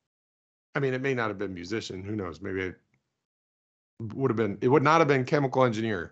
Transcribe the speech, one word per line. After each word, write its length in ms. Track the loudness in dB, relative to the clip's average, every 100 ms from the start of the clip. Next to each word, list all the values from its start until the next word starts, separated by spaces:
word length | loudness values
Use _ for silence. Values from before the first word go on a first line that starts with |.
| _ _ _ _ _ _ _
I 60 | -4
mean, 120 | -2
it 60 | -2
may 140 | -2
not 140 | -2 -2
have 100 | -4
been 160 | -8
musician. 480 | -8 -6 -6 -6 -10
Who 100 | -8 -6
knows? 240 | -6 -8
Maybe 180 | -8 -4
it 160 | -6 -8 _ _ _ _ _ _ _ _ _ _ _ -14 -12
would 160 | -2 0
have 60 | 2
been, 220 | 0 0
it 80 | 2
would 140 | 4
not 180 | 6 6
have 80 | 6
been 160 | 2
chemical 400 | 2 0 2 2
engineer. 460 | 2 2 -2 -4 -6